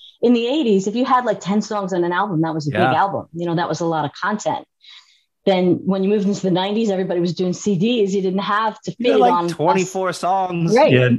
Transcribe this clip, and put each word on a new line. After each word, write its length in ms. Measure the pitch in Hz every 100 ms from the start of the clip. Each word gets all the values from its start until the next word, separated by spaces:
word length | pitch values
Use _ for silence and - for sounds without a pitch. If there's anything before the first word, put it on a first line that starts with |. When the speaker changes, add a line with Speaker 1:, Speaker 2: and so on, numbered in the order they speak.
| - -
Speaker 1:
in 120 | 233
the 120 | 240 233
eighties, 400 | 302 233 196 196
if 80 | 226
you 100 | 254
had, 200 | 254 240
like, 140 | -
ten 200 | 170 208
songs 300 | 208 214 190
on 120 | 185
an 80 | 175
album, 300 | 180 208 160
that 120 | 160
was 140 | 156 147
a 40 |
Speaker 2:
Yeah. 160 | 107 127
Speaker 1:
big 80 | 156
album. 280 | 196 131 -
You 140 | 165 170
know, 80 | 170
that 120 | 165
was 120 | 160
a 40 | 165
lot 200 | 160 143
of 60 |
content. 520 | - 185 214 151 - - _ - - _ _ _ _ -
Then 340 | 185 185 - -
when 180 | 190
you 60 | 190
moved 180 | 208 196
into 140 | 202
the 100 | 185
nineties, 380 | 175 196 214 226
everybody 280 | 190 180 175
was 140 | 175
doing 200 | 165 180
C 220 | 175 208 185
Ds. 360 | 220 247 202 196
You 60 |
didn't 180 | 190 190
have 400 | 196 208 220 214
to 100 | -
fit 60 | -
Speaker 2:
You 120 | 240
had, 40 | 214
Speaker 1:
it 40 |
Speaker 2:
like, 120 | 240
Speaker 1:
on 120 | 180 170
a 20 |
Speaker 2:
twenty-four 640 | 160 160 185 180 190 185
songs. 600 | - 180 190 185 175 165 233
Speaker 1:
Right. 160 | 294
Speaker 3:
Yeah, 180 | 127 123